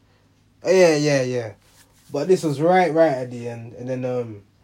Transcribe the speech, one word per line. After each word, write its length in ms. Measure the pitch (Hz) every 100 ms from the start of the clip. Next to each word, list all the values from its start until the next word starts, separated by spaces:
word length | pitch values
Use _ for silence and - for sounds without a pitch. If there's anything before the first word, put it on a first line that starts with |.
| _ _ _ _ _ _
Oh, 80 | 156
yeah, 240 | 185 170 147
yeah, 280 | 147 139
yeah. 300 | 127 123 110 - _ _ _ _ -
But 200 | 143 170
this 120 | 185
was 200 | 156 139
right, 320 | 165 185 170
right 180 | 160 160
at 200 | - 123
the 180 | 120 120
end. 240 | 117 117
And 160 | - 127
then, 160 | 127 127
um, 380 | 123 113 101 - _